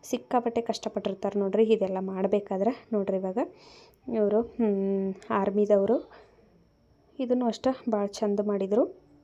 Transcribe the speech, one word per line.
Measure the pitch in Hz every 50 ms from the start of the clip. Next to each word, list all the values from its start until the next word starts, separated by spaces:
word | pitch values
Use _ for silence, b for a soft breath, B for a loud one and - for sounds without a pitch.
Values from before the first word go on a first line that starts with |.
| -
ಸಿಕ್ಕಾಪಟ್ಟೆ | - - 240 - - - 247 240 240 233 233
ಕಷ್ಟಪಟ್ಟಿರ್ತಾರೆ | 233 - 220 - - 208 - 208 196 202 190 190 - 202 196 202
ನೋಡ್ರಿ | 202 196 190 202 226
ಇದೆಲ್ಲ | 220 226 208 196 185 190 185
ಮಾಡ್ಬೇಕಾದ್ರೆ. | 190 190 190 185 190 196 214 208 202 - 196 190 196 226 262 - - - 226
ನೋಡ್ರಿ | 208 196 190 190 190
ಇವಾಗ | 190 185 185 220 269 - B B B B B B B B B B _ 262 240
ಇವರು, | 220 208 202 202 214
ಹ್ಮ್, | 233 233 - - 233 214 202 196 196 196 196 196 196 190 190 - - -
ಆರ್ಮಿದವರು. | 226 202 196 196 196 208 208 202 208 196 196 196 233 320 - - B B B B B B B B B B _ _ _ _ _ _ _ _ _ _ _ -
ಇದನ್ನು | 262 233 247 247 247
ಅಷ್ಟೇ | 233 220 - - 262 262 262 - -
ಭಾಳ | 220 208 202
ಚಂದ | 202 202 - 226 208 202 202
ಮಾಡಿದ್ರು. | 208 208 208 196 196 190 202 220 302 349 - - - _ - -